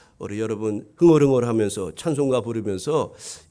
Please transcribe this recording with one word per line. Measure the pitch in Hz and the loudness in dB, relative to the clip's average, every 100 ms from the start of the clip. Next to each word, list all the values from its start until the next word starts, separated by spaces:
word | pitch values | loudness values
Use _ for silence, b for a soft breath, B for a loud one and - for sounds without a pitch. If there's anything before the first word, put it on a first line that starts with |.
| b b | b b
우리 | 98 104 | -10 -6
여러분 | 110 104 107 104 - - | -4 -4 -4 -6 -8 4
흥얼흥얼하면서 | 170 156 139 131 120 110 104 101 90 | 6 6 6 4 2 0 0 -2 -8
찬송가 | - 170 143 139 127 | -8 -4 -2 0 0
부르면서 | 113 113 104 95 - 151 107 B B B B | -2 -6 -4 -6 -2 -2 -4 B B B B